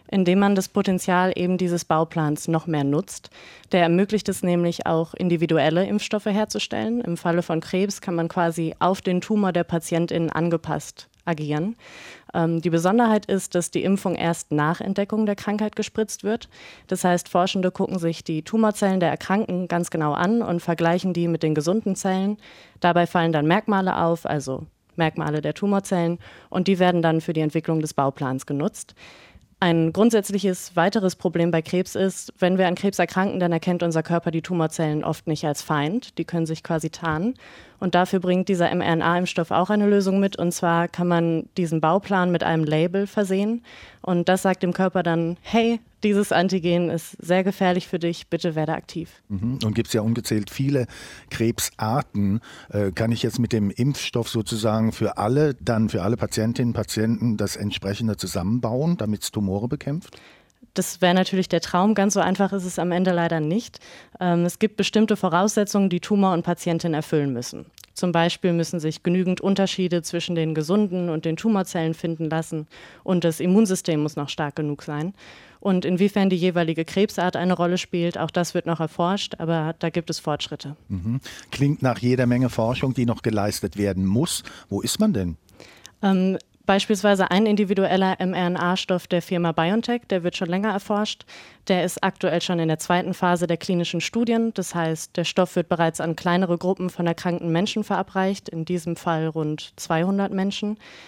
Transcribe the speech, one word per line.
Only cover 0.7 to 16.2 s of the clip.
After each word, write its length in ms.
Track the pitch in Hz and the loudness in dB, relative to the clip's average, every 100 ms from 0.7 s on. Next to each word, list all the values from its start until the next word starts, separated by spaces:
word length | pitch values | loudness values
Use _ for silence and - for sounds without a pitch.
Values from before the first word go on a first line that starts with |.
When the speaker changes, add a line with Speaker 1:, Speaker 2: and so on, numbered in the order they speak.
| 208 196 185 - 180 185 - | -2 0 0 2 2 2 0
Speaker 1:
eben 240 | 180 180 | -2 0
dieses 260 | 180 170 - | 0 -2 0
Bauplans 600 | 160 160 165 151 151 - | 0 2 0 0 -2 0
noch 180 | 165 170 | -2 0
mehr 180 | 151 | -2
nutzt. 460 | 139 143 - - - - - - - | 0 0 -2 -12 -18 -20 -20 -20 -2
Der 120 | 185 | 2
ermöglicht 440 | 170 170 202 208 - | 4 4 2 0 -2
es 140 | 185 | -2
nämlich 460 | 180 175 175 - - | 0 2 2 -2 0
auch, 260 | 160 165 | 0 -2
individuelle 720 | - 180 170 170 160 147 165 196 | -2 0 2 2 4 4 4 2
Impfstoffe 400 | 208 - 208 214 | -2 -2 -4 0
herzustellen. 760 | 202 214 208 - - 220 240 | 0 0 -4 -4 -4 -2 -2
Im 140 | 202 170 | -4 -4
Falle 280 | 175 170 | 0 0
von 160 | 170 160 | 0 -4
Krebs 420 | - 185 202 - | -2 -2 -2 -4
kann 140 | - 170 | -4 -2
man 120 | 165 | -2
quasi 460 | - 170 165 160 - | 0 0 0 -4 0
auf 240 | 180 190 | 0 0
den 180 | 190 180 | 0 -2
Tumor 300 | - 214 196 | 0 0 2
der 140 | 175 170 | 0 0
Patientin 640 | 170 - 165 170 170 165 | -2 -2 -2 0 0 -2
angepasst 800 | - 170 165 160 151 - - - _ - | 0 0 -2 -2 -6 -6 -18 -20 _ -6
agieren. 500 | 156 151 147 190 233 - - - - _ | -4 -2 -2 -2 -6 -16 -20 -20 -20 _
Ähm, 260 | 175 165 165 | -2 0 0
die 120 | 170 | 0
Besonderheit 560 | 165 175 226 233 214 - | 2 2 4 4 2 2
ist, 260 | 190 - | -4 0
dass 160 | 175 170 | -2 -2
die 140 | 170 | -2
Impfung 320 | 185 196 190 - | 0 0 0 -2
erst 360 | 165 165 - | -2 -2 -2
nach 300 | 151 151 180 | 0 0 0
Entdeckung 460 | 190 196 202 214 214 | -4 -2 -2 0 0
der 80 | 202 | -2
Krankheit 400 | - 208 214 - | -4 -2 -2 -4
gespritzt 480 | 208 - 214 - | -6 -4 -4 -4